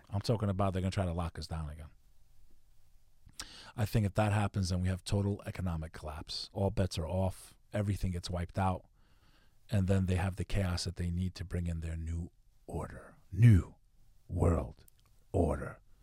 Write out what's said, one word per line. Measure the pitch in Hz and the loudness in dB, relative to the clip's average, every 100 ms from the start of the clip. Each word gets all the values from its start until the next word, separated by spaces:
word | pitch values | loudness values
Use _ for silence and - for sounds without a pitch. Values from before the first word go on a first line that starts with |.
| - | -4
I'm | 98 | -4
talking | - 110 101 | 0 0 0
about | 98 98 | 0 0
they're | 90 | 0
gonna | 92 | 0
try | 101 92 | 0 -2
to | |
lock | 85 82 - | -2 -4 -6
us | 78 | -8
down | 80 76 | -6 -6
again. | 78 80 - - - - - - - - - - - - - - - - - - - | -10 -16 -20 -20 -20 -20 -20 -20 -20 -20 -20 -20 -20 -20 -20 -20 -18 -18 -18 -12 -4
I | 104 | 0
think | 117 101 | 2 2
if | |
that | - 104 | 2 2
happens, | 104 101 101 90 | 2 0 0 0
then | 90 | 0
we | 92 | -2
have | 90 | -2
total | - 101 101 101 - | -2 0 0 -2 -6
economic | - 90 80 80 | -6 -4 -4 -6
collapse. | - 76 78 - - - | -10 -10 -10 -10 -10 -8
All | 95 98 | -2 0
bets | - 92 - | 2 0 -2
are | 80 | -2
off. | 92 95 - - - - | 0 0 -2 -12 -20 -6
Everything | 107 104 92 98 | -2 0 0 -2
gets | 87 - | -4 -4
wiped | 87 87 - | -4 -4 0
out. | 92 90 - _ - - - - - - - | 0 0 -6 _ -20 -20 -20 -20 -20 -20 -2
And | 101 92 | 0 4
then | 98 92 | 4 2
they | 90 | 2
have | 95 92 | 0 -4
the | 90 | -2
chaos | 101 92 87 | 0 0 -2
that | 87 85 | -4 -4
they | 87 | -2
need | 87 90 - | -2 -2 -6
to | |
bring | 85 90 85 | -6 -4 -2
in | 82 | -4
their | 82 82 | -6 -6
new | 80 82 87 - _ - - | -4 -4 -6 -12 _ -20 -10
order. | 78 - - - - - | -8 -8 -12 -18 -20 -4
New | 98 117 90 - - - - - - - | 8 10 10 6 -6 -20 -20 -20 -20 -8
world | 90 87 82 - - - - - - - | 2 4 4 -2 -10 -20 -20 -20 -20 -2
order. | - 78 - - - - - | 2 2 0 -6 -12 -20 -20